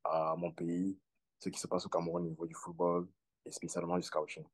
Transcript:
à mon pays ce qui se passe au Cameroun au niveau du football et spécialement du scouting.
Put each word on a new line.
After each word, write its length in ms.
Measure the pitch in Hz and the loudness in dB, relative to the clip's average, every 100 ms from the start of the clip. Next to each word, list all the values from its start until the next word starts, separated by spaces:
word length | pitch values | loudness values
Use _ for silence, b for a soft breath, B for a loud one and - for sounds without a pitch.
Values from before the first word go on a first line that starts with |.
à 320 | - 80 80 82 | 0 2 4 2
mon 140 | 87 | 0
pays 480 | 117 85 87 95 98 _ _ _ _ | -2 0 2 2 -2 _ _ _ _
ce 80 | 92 | -6
qui 100 | - | -4
se 100 | - | 0
passe 180 | 90 95 | -2 0
au 40 | |
Cameroun 340 | 85 85 87 | 0 2 0
au 40 | 85 | -2
niveau 180 | 80 85 | -2 -6
du 80 | |
football 540 | 80 - 85 87 87 90 _ _ _ - | -6 -8 2 4 4 0 _ _ _ -12
et 60 | |
spécialement 440 | - 85 87 82 90 | -8 -6 -2 0 0
du 80 | |
scouting. 400 | 82 78 78 - 76 | 2 0 -2 -4 -14